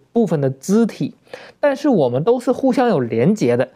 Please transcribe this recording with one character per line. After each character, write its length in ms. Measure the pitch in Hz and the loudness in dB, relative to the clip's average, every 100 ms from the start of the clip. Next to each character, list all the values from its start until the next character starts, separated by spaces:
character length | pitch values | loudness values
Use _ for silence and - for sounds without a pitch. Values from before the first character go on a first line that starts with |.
| _ | _
部 140 | 233 202 | -2 0
分 120 | 160 | 0
的 120 | 135 | -2
肢 340 | 135 - 208 | -4 -2 0
体， 300 | 226 - 143 - _ - - _ | 0 -2 -8 -10 _ -20 -20 _
但 160 | 294 | -2
是 140 | 269 302 | 0 0
我 220 | 214 127 | 2 2
们 120 | 123 | 0
都 160 | 190 254 | 0 0
是 140 | 262 | 0
互 180 | 254 262 | 0 0
相 180 | 254 240 | 2 2
有 120 | 165 | 0
连 340 | 117 117 139 | 0 0 2
结 220 | 214 127 120 | 2 0 0
的， 120 | 127 | -2